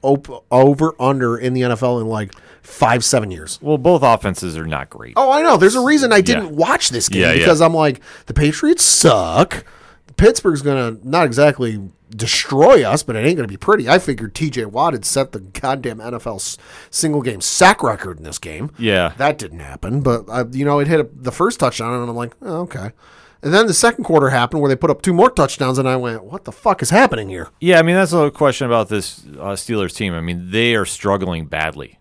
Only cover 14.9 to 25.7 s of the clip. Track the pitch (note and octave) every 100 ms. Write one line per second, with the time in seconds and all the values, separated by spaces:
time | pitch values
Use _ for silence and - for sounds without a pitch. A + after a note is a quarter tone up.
14.9 | B2+ G#2+ C#3 C3+ G#2+ F#2+ - C3+ C#3 B2
15.9 | A2 A2+ A#2 A#2+ G2+ - - - - -
16.9 | - D#3+ D3 B2 G2+ - - F#3 - C3+
17.9 | G#2 F#2+ D#2+ D#2 C#2 - D#2 C#3 - A2+
18.9 | F#2+ E2+ - C#3+ D3 G2 D#2+ C#2 C2+ F#2
19.9 | C3+ C3 A#2 A2 A#2+ A#2+ C3 C#3+ C#3+ C#3+
20.9 | E3 D3 C#3 B2+ - F#3+ A#3+ C3 - A2+
21.9 | B2 A#2+ A#2 A#2+ _ A#3 E3 F3 - G2
22.9 | - _ - _ _ C#3+ F#3 A3+ D#3+ A#3
23.9 | A#3 A#3 E3 C3+ C3 A#2+ D#3+ C#3+ C3 D#3+
24.9 | C#3+ - F3 A#3+ A#3+ C3+ - C3